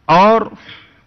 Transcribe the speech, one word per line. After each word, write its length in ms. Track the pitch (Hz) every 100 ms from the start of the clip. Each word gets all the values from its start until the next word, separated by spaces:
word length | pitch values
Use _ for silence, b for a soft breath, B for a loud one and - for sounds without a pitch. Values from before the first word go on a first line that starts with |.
| -
और 480 | 170 208 226 - 202 B B B B